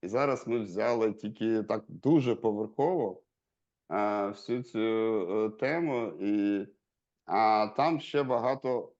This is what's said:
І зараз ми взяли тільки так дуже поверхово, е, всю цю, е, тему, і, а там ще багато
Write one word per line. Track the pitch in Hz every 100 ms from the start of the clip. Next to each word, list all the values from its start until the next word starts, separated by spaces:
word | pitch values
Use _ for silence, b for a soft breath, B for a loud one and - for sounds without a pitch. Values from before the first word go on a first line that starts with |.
І | 92
зараз | 113 143 127 -
ми | 117
взяли | 104 90 113 120 110
тільки | 107 104 110 113 113
так | 104 110 -
дуже | - 131 160 123 113
поверхово, | 113 104 107 - 147 185 110 90 _ _ _ _ _ _ _
е, | 98 104 104 101
всю | 104 - 120
цю, | 123 110
е, | 113 113 110 110 87 104 107
тему, | 107 131 165 165 127 113 -
і, | 98 104 101 101 101 _ _ _ _ _ -
а | 98 110 107 107 -
там | 147 160
ще | - 147
багато | 135 123 120 135 131 123 - _